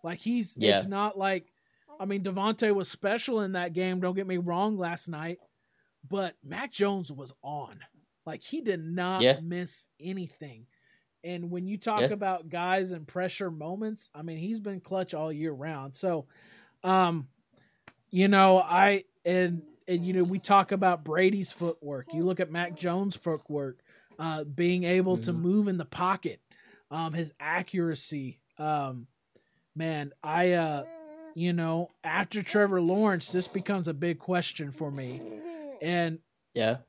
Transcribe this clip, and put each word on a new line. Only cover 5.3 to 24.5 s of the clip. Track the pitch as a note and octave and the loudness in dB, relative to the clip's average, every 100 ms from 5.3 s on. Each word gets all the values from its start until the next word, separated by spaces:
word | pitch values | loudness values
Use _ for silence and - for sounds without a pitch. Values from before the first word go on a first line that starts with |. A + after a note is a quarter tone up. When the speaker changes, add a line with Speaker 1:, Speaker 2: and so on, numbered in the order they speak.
| F3 _ _ _ _ _ _ C3+ | -10 _ _ _ _ _ _ -6
Speaker 1:
but | G3 F#3 - | -4 -4 -6
Mac | C#3 E3+ C4 | -12 -8 -8
Jones | - G3+ G3 D3+ | 0 0 0 -6
was | C#3 C3 - | -10 -14 -14
on. | C3+ D3 B2+ G2+ - _ _ _ | -10 -10 -10 -16 -20 _ _ _
Like, | - - | -12 -12
he | - D#4+ | -8 -4
did | A#3 F3 | -2 -2
not | D#3+ F3 F3+ F#3+ | -2 -2 0 4
Speaker 2:
Yeah. | B2+ D3+ | 4 4
Speaker 1:
miss | E3 F3 F3 - - _ | 0 -6 -6 -8 -12 _
anything. | E3 F#3+ F3 _ D3 A2 B2+ _ _ _ _ _ | -10 -8 -8 _ -16 -16 -20 _ _ _ _ _
And | E3+ F3 E3+ | -10 -8 -6
when | F3+ F#3 | -6 -6
you | G3+ | -4
talk | A3+ G#3+ | -2 2
Speaker 2:
Yeah. | B3+ | 2
Speaker 1:
about | G#3 G3 F#3 D#3+ | 0 -2 -4 -6
guys | E3+ F3+ F#3+ F#3 | -4 2 2 2
in | F3 | -6
pressure | D3 F3+ F#3 - F#3+ | -6 -4 -4 -4 -6
moments, | D#3+ D#3 F#3+ A3 A3 - | -6 -8 -6 -6 -8 -12
I | D3 | -12
mean, | E3 D#3+ | -10 -6
he's | F3+ A3+ | -6 -6
been | G3+ F#3+ | -6 -10
clutch | - F#3+ F3+ | -4 -4 -4
all | D#3 D#3+ | -4 -4
year | D3+ D#3+ | -4 -4
round. | C3+ D3+ D3 C3+ C3+ | -4 -8 -8 -10 -4
So, | F#3+ E3 C3+ _ - - - _ | -2 -2 -4 _ -20 -20 -20 _
um, | F#3 F#3+ F3+ E3 C3 _ _ _ _ _ - _ _ | 4 6 6 2 -6 _ _ _ _ _ -20 _ _
you | F3+ G3 | 4 6
know, | G3 F#3+ F#3 | 8 10 8
I, | E3 F3 G3 G3 - _ | 6 6 6 4 -2 _
and, | E3+ F#3 F3+ E3+ D3+ - - | 0 2 2 0 -8 -16 -4
and, | F3 | -2
you | F3 | 2
know, | F#3 | 2
we | F3 F#3+ | 2 0
talk | - G3 F#3 | 6 6 6
about | G3 F#3+ F3 | 2 4 2
Brady's | D3+ D#3 F#3+ G#3 F#3 | 0 4 4 4 -4
footwork. | - E3+ D#3+ C#3+ C#3 B2+ | -4 -4 -4 -8 -10 -6
You | D#3+ | 0
look | F3+ F3+ | 0 0
at | E3+ | -2
Mac | E3+ F3 D#3+ | -2 -4 -2
Jones' | F3 F3+ G3+ - | -2 0 -2 -2
footwork, | F3 D3+ - D3 C#3 B2 _ - _ - | -4 -4 -4 -4 -4 -8 _ -20 _ -8
uh, | D#3+ D#3 | -6 -4
being | D3 | -6